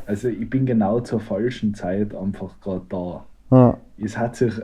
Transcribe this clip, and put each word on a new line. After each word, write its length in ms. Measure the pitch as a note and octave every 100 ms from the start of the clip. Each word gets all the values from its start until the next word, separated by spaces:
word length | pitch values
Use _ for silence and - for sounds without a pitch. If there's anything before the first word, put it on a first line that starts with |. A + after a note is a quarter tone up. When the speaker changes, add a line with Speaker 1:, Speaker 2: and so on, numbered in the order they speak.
| -
Speaker 1:
Also 220 | G#2 B2
ich 200 | G#2+ A2
bin 160 | C3 C3
genau 340 | A2+ G2+ A#2+
zur 200 | A#2+ A2+
falschen 540 | - G2+ B2 - A2
Zeit 400 | G#2 F2+ G2 G#2 -
einfach 440 | F#2+ - F#2+ -
grad 220 | G2+ F2+ -
da. 360 | F#2 F2 E2 - - -
Speaker 2:
Ja. 260 | C3 A#2+ - - -
Speaker 1:
Es 200 | G#2 -
hat 180 | A#2 -
sich, 180 | A#2+ G#2